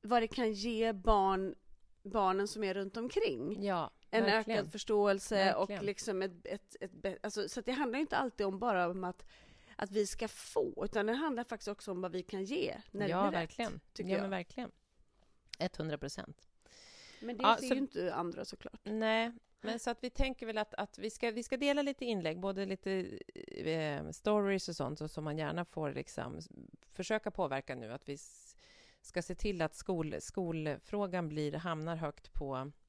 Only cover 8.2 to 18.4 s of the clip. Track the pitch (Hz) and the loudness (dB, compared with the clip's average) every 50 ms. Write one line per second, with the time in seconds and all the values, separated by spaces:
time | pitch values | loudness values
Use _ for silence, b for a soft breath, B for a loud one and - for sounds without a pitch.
8.2 | - 254 - - 208 196 190 190 226 240 214 185 175 175 180 190 185 180 185 _ | 2 0 0 0 0 0 0 0 0 2 4 4 4 2 0 0 -2 -4 -4 _
9.2 | - B B B B B B B B B B B 208 196 196 214 208 196 - - | -12 B B B B B B B B B B B -6 -2 2 2 2 2 0 -4
10.2 | 233 214 - - - - - - - - - - - 202 - 220 202 214 233 262 | -4 -6 -6 -6 -8 -2 0 0 0 0 -2 -4 -4 0 2 2 2 2 2 2
11.2 | 311 320 269 226 240 - 240 208 - - 208 - - - 190 175 185 185 165 185 | 2 0 0 -2 -2 -4 -6 -8 -6 -8 -8 -8 -6 -6 -4 -4 -4 -4 -4 -6
12.2 | 180 - - 190 190 190 262 359 - - - - - - - 196 202 180 165 180 | -6 -4 -4 -4 -4 -2 -2 -2 -2 -2 -4 -6 -10 -12 -6 -2 -2 0 2 2
13.2 | 196 202 170 170 165 160 - - - - - - _ - _ - 175 180 190 196 | 2 2 2 0 -2 -2 -4 -6 -4 -4 -4 -8 _ -16 _ -8 -2 0 0 0
14.2 | 202 196 190 185 175 - - - 247 - - _ _ _ _ _ - _ _ _ | 0 0 -2 -4 -6 -8 -8 -10 -8 -10 -10 _ _ _ _ _ -20 _ _ _
15.2 | _ _ _ _ _ _ - - 165 180 - - 156 160 151 143 - 139 - - | _ _ _ _ _ _ -4 -2 -2 -2 -2 -2 -2 -2 -2 -4 -4 -8 -8 -8
16.2 | - - 147 _ _ - _ _ B B B B B B B B B B B B | -10 -12 -14 _ _ -20 _ _ B B B B B B B B B B B B
17.2 | - 226 247 214 254 214 226 214 262 254 262 269 277 262 - 170 175 180 - 135 | -8 -8 -4 4 8 8 8 8 6 2 2 2 2 0 0 -2 -2 0 0 0
18.2 | 175 175 165 - | -2 -2 -4 -6